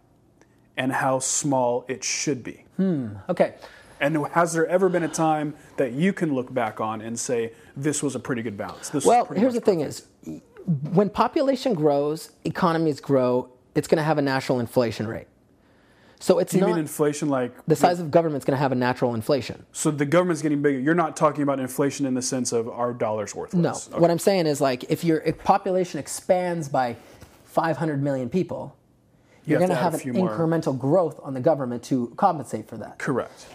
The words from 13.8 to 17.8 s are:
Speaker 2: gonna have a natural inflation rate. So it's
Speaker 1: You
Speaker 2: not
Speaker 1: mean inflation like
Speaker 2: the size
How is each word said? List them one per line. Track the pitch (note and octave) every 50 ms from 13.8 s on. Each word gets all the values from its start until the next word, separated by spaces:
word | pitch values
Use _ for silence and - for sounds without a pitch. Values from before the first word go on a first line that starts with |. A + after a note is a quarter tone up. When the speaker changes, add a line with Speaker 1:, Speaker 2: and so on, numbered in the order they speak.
| C#3+ -
Speaker 2:
gonna | G3+ E3+ D3+
have | D#3 D#3 D3
a | C#3
natural | C#3 C3 C3+ - - C#3 B2
inflation | A#2+ A2 - C3 B2 A2+ G#2+ - A2+
rate. | G2+ - - - - _ _ _ _ _ _ _ _ _ _ _ _ _ _ _ - _ _
So | - - F#3 E3+
it's | - - -
Speaker 1:
You | F#3
Speaker 2:
not | F#3+ F#3
Speaker 1:
mean | F3 E3
inflation | D#3 C#3 - - D3+ D3 D3 - E3+ D3+
like | C#3 C3 B2 B2 - - -
Speaker 2:
the | - D#3
size | C#3+